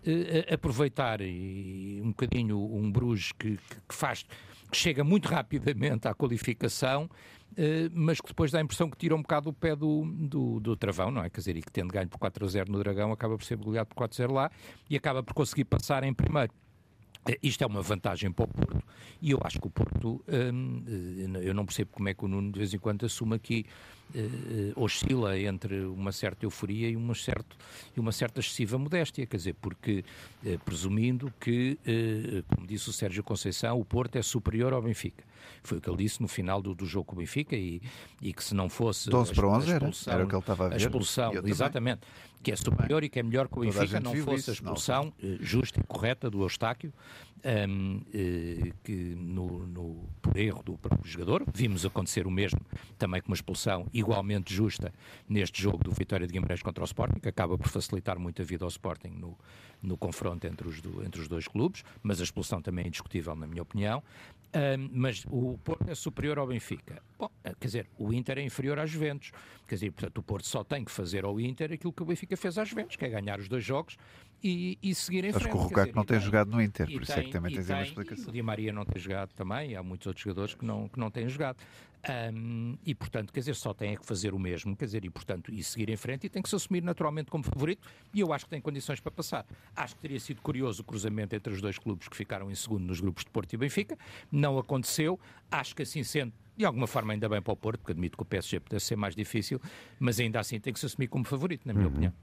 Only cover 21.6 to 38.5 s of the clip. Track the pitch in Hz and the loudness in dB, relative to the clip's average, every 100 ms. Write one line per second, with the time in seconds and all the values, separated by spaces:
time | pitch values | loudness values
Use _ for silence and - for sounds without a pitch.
21.6 | 98 - 107 - 98 95 101 98 101 98 | 0 0 -2 0 0 0 0 0 0 0
22.6 | 101 98 110 104 113 - 110 110 - 117 | 0 0 0 0 0 0 0 0 0 0
23.6 | 101 - - - - 127 110 127 139 113 | 0 -10 -20 -20 -12 -4 -4 -4 -4 -2
24.6 | 101 110 107 - - 131 107 95 101 95 | -2 2 2 2 4 4 4 2 2 0
25.6 | 101 98 95 92 98 95 107 92 110 - | -2 -2 -2 -2 -2 0 -2 0 -4 -2
26.6 | 95 104 113 117 117 117 - - - - | -4 0 0 0 0 -2 0 -2 -2 -14
27.6 | - - - - 113 110 120 - 113 - | -18 -18 -8 -2 0 2 0 0 -4 0
28.6 | 110 127 143 180 160 - 127 104 85 82 | 0 2 2 2 0 -2 -4 -2 -2 -4
29.6 | 98 87 - 101 87 - - - - 85 | -6 -4 0 0 -2 -14 -18 -10 -4 -2
30.6 | - 82 95 104 117 127 127 - - 120 | -2 -4 0 2 4 2 -2 -6 0 2
31.6 | 127 143 - 113 113 110 113 101 87 - | 2 0 0 2 2 0 -2 -4 0 0
32.6 | 90 104 - 110 104 90 101 104 101 92 | 0 -6 -4 -2 -2 -2 -2 -2 -2 0
33.6 | 113 120 110 120 123 131 110 120 - 110 | 2 2 2 0 0 0 0 0 0 2
34.6 | 127 131 113 110 - - - - - - | 2 2 0 0 -2 -8 -20 -20 -20 -18
35.6 | - 85 - 87 104 - 104 - 90 98 | -4 -4 0 0 0 0 -2 0 0 0
36.6 | 98 87 95 95 87 90 85 - 151 120 | 0 -4 -2 -2 -4 -6 -4 -2 -2 -2
37.6 | 92 85 117 - - - 101 90 - | -2 -4 -8 -14 -18 -8 -8 -6 -2